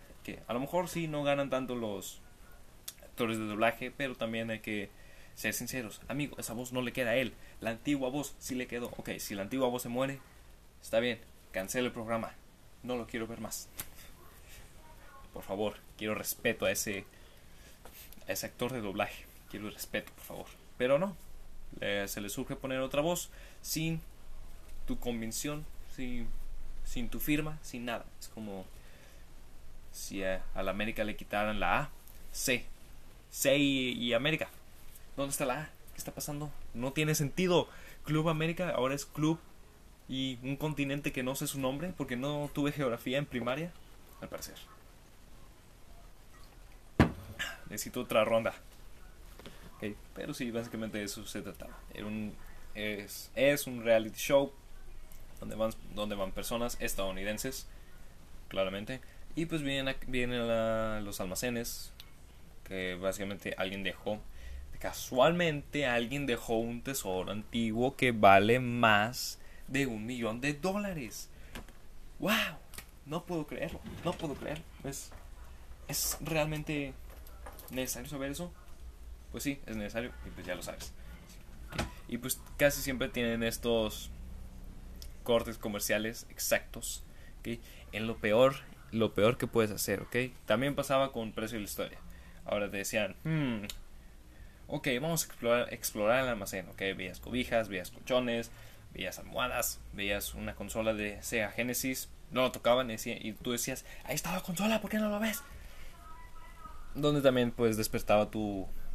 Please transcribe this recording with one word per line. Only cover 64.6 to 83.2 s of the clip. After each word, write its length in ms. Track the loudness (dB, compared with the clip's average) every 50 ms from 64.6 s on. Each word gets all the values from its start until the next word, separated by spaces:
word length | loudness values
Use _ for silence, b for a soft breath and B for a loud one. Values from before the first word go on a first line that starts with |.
| B B -6 -6
casualmente 1080 | -4 -4 -4 -4 -6 2 6 8 8 8 8 6 4 4 2 0 -2 -2 0 2 2
alguien 400 | 4 4 4 2 2 0 0 0
dejó 320 | 0 0 0 0 2 2
un 240 | 2 2 0 -2 -4
tesoro 500 | -4 -4 -2 -2 0 0 0 0 0 0
antiguo 640 | -2 -4 -4 -2 0 2 2 4 4 4 4 2 4
que 160 | 4 4 4
vale 480 | 8 12 12 12 12 12 12 10 8 6
más 800 | 6 2 4 6 8 10 10 8 6 4 0 -2 -6 -6 -6 B B B B B B
de 200 | -2 0 2 2
un 180 | 2 0 -2 -4
millón 360 | -4 -2 0 0 0 0 0
de 120 | 0 0 0
dólares. 760 | 0 0 0 0 0 -2 -2 -4 -4 -6 -6 -8 -10 -10 B B B B B B -12 -12 -12 -14 -14 -14 -14 -12 -12 -12 -12 -6 -2
¡Wow! 120 | 2 4 4 4 2 0 -4 -8 -12 -14 -14 -14 -14 -14 -16 -16 -8
No 200 | -4 -4 -4 -2
puedo 220 | -2 -2 -2 -2
creerlo, 340 | -4 -4 -4 -4 -4 -4 -6 -8 -8 -8 -4 -2
no 80 | -2 -2
puedo 220 | 0 -2 -2 -2
creerlo. 280 | -2 -4 -4 -4 -4 -8 -12 -12 -8 -6
Es, 280 | -6 -6 -6 -8 -10 -12 -12 -12 -12 -12 -12 -12 -12 -12 -12 -12 -12 -12 -10 -6
es 300 | -4 -2 0 0 0 0 -2
realmente 720 | 0 2 4 4 4 4 2 0 -2 0 0 0 0 -2 -4 -8 -12 -12 -12 -12 -12 -12 -12 -12 -12 -12 -12 -12 -10 -6
necesario 380 | -2 -2 0 0 -2 -4 -6 -6
saber 220 | -4 -4 -4 -4
eso. 200 | -4 -4 -6 -6 -8 -10 -12 -12 -12 -12 -12 -12 -12 -12 -12 -12 -12 -12 -10 -10
Pues 120 | -8 -4 -2
sí, 160 | -2 -2 -2 -4
es 100 | -6 -4
necesario 360 | -4 -4 -2 -2 -2 -4 -4 -6 -8 -10
y 40 | -10
pues 160 | -8 -6 -6
ya 100 | -4 -4
lo 60 | -4
sabes. 320 | -4 -6 -6 -6 -8 -10 -10 -12 -12 -12 -12 -14 -14 -14 -16 -16 -14 -14 -12 -12 -10 -6 -2 -2 B B B B B
Y 120 | -6 -4 -2
pues 200 | -2 -2 -4 -4 -6 -6 4
casi 240 | 6 6 6 6 4
siempre 280 | 0 0 0 0 0 0
tienen 340 | 2 2